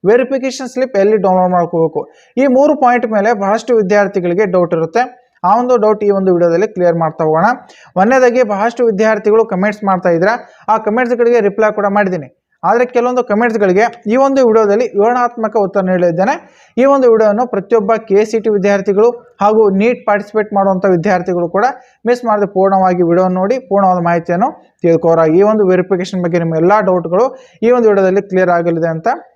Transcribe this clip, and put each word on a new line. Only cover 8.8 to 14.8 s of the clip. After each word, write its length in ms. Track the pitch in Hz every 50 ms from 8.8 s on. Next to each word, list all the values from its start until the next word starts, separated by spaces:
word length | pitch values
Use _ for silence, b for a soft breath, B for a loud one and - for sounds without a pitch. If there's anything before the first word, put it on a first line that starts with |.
| 247
ವಿದ್ಯಾರ್ಥಿಗಳು 600 | 226 208 185 214 220 220 208 - 208 208 226 220
ಕಾಮೆಂಟ್ಸ್ 400 | 220 196 180 190 214 208 208 208
ಮಾಡ್ತಾ 260 | 196 190 180 185 185
ಇದ್ರ, 180 | 170 165 175 202 233 247 B B B B B B
ಆ 100 | 214 220
ಕಾಮೆಂಟ್ಸ್‌ಗಳಿಗೆ 600 | 220 220 214 247 254 233 247 233 240 233 240 233
ರಿಪ್ಲೈ 320 | 226 202 196 220 220 214
ಕೂಡ 140 | 208 214 202
ಮಾಡಿದ್ದೀನಿ. 560 | 202 196 208 208 190 180 165 139 123 _ _ _ _ _ _ -
ಆದ್ರೆ 200 | 170 208 240 247
ಕೆಲವೊಂದು 400 | 247 - 240 240 247 247 247 240
ಕಾಮೆಂಟ್ಸ್‌ಗಳಿಗೆ 760 | 247 208 208 240 240 220 220 202 190 180 196 226 233 - - _
ಈ 100 | 208 220
ಒಂದು 320 | 254 269 277 269 269 254 233
ವಿಡಿಯೋದಲ್ಲಿ 400 | 214 226 220 202 202 220